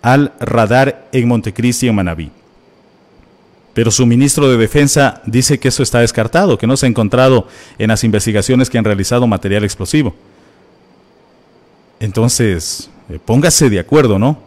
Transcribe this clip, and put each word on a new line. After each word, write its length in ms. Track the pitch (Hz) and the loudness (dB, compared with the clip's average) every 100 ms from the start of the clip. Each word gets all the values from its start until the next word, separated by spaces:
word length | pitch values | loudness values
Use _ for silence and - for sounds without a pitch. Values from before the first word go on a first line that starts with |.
al 300 | 120 139 143 - | 2 2 0 -4
radar 680 | 113 113 107 123 135 - - | -4 -2 2 2 0 -2 -6
en 140 | 131 120 | -2 0
Montecristi, 640 | 120 107 98 120 120 127 | -2 -4 -4 -2 0 -2
en 60 | |
Manabí. 360 | 104 90 82 71 _ _ _ _ _ _ _ _ _ _ _ _ _ _ - | 0 -2 -6 -12 _ _ _ _ _ _ _ _ _ _ _ _ _ _ -2
Pero 120 | 113 | -2
su 160 | - 123 | 2 2
ministro 440 | 117 139 - 139 | 4 2 2 2
de 60 | 123 | 2
Defensa 640 | 110 151 143 - 139 - | 2 2 2 2 0 -2
dice 340 | - 120 131 143 | -4 -2 0 0
que 100 | 135 | -2
eso 140 | - | -2
está 180 | 127 120 | -2 0
descartado, 580 | 117 - 110 160 196 113 | 0 0 -2 0 0 0
que 80 | 113 | 0
no 100 | 131 | 0
se 100 | 131 | 0
ha 20 | |
encontrado 580 | 117 104 123 131 127 - - - - | 0 0 2 4 2 0 -14 -20 -4
en 100 | 110 | -2
las 160 | 110 | 0
investigaciones 640 | 117 104 107 104 95 127 127 | 0 0 0 -2 0 0 0
que 80 | 120 | 0
han 80 | |
realizado 420 | 110 101 95 120 120 | -2 -2 0 0 0
material 380 | 98 98 101 | 0 -2 -2
explosivo. 500 | 104 - 92 151 131 - _ _ _ _ _ _ _ _ _ _ _ _ _ _ _ _ _ _ | -2 -6 -4 -2 -2 -6 _ _ _ _ _ _ _ _ _ _ _ _ _ _ _ _ _ _
Entonces, 880 | 110 98 117 - 117 87 - - - - - | -8 -2 -2 0 -2 -2 -6 -12 -14 -20 -18
eh, 100 | 80 | -16
póngase 460 | - 123 175 - 147 | -2 0 2 2 2
de 80 | 101 | 0
acuerdo, 400 | - 151 131 98 | 0 2 2 2
¿no? 200 | 120 151 | 0 -2